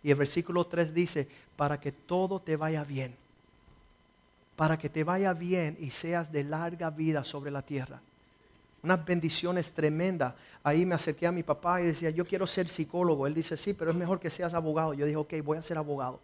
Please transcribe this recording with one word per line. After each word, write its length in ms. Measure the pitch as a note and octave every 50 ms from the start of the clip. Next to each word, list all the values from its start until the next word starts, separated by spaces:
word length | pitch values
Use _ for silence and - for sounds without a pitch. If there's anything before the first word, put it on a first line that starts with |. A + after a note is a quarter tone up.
Y 80 | - D3
el 60 | C#3
versículo 480 | C#3+ C#3+ C3+ - F3 E3 - E3+ F3+ E3+
tres 300 | F3 - E3+ E3+ D#3 D#3
dice: 340 | E3+ F3 E3+ - D#3 C3+ - - - - - _
"Para 220 | - D3 C#3+ D3 C#3+
que 140 | - C#3+
todo 480 | C3+ - - - F3+ F3+ F#3+ F#3 G3 F#3
te 160 | F#3 - D#3
vaya 280 | D3 D#3 D#3+ D#3+ D3+ D3
bien. 300 | C#3 C#3 C3+ C3 B2+ A#2+ - _ _ _ _ _ _ _ - _ - - - - _ _ _ _ _ _ _ _ _ _ _ _ _ _
Para 220 | - D#3 D#3 D#3+ D#3
que 100 | - C#3+
te 160 | - D#3+ D3+
vaya 300 | E3 F3+ F#3+ G3 F#3+ F3+
bien 420 | D#3+ F3 F3 F#3 F3+ E3 D3+ D#3 -
y 120 | D#3 C3
seas 420 | - - - E3 F3 E3+ D#3+ D3+
de 100 | D#3 D3
larga 460 | C#3 C#3+ D3+ D#3 E3+ E3+ F3 E3 F3 D#3+
vida 340 | D3+ D3+ D#3+ D#3+ D#3 D3
sobre 280 | C3 - - C#3+ C#3 C#3+
la 100 | C#3+ C#3
tierra". 400 | C3+ - C#3+ C3+ B2+ - C3 B2+ - _ _ _ _ _ _ _ _ _ _ - _ _ _ -
Unas 220 | - D#3+ F#3 F3+ D#3
bendiciones 680 | E3 F3+ E3+ D#3+ D#3 D#3+ - - F3 F3+ F3+ E3 -
tremendas. 600 | - - D#3 D3+ D3+ D#3+ F3 F#3+ F#3 E3 C3+ B2+ - - - - - -
Ahí 240 | _ D3 D3 E3 F3+
me 80 | F#3 F3
acerqué 320 | D#3 - D#3+ D3+ - E3+
a 60 | E3+
mi 100 | F3+ F3
papá 400 | E3 - D3 - - F3 F3+ F3+
y 20 | F3
decía: 240 | E3+ D#3 - E3+ D#3+
"Yo 160 | D#3 E3+ F3
quiero 220 | - G3 F#3 F#3+
ser 200 | F3 - F#3+ F3+
psicólogo". 600 | E3 - - D#3 - - F3 F3+ F3 D#3 C#3 C3+
Él 80 | C#3+ D3+
dice: 240 | D#3+ D#3+ - E3 D3+
"Sí, 160 | - G3+ G3+
pero 160 | - E3 D#3+
es 60 | E3 F3
mejor 220 | F3+ E3+ F#3+ F3+
que 100 | - E3
seas 240 | - - F3+ E3+ E3
abogado". 400 | E3+ D#3+ D#3 D3+ D#3+ D#3+ D#3 C#3+
Yo 100 | C#3 D3
dije: 120 | D3+ D3
"Ok, 180 | D#3 D3+ - E3+ D#3 D3
voy 140 | D3 D#3 E3
a 40 |
ser 140 | D#3+ - E3+
abogado". 420 | D#3 D3+ D3 C#3+ C#3 C3 B2+ B2+ -